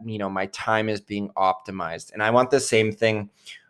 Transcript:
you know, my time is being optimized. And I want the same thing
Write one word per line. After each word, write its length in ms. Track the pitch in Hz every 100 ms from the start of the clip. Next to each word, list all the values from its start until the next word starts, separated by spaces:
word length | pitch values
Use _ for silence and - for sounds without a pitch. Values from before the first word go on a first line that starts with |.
you 140 | 113 110
know, 100 | 98
my 180 | 95 98
time 420 | - - 110 110
is 120 | 104
being 300 | - 104 101 -
optimized. 760 | 95 92 - 95 82 82 -
And 80 | 104
I 100 | 107
want 200 | 120 123
the 80 | 139
same 320 | - 113 110
thing 400 | 104 113 107 101 _ - - _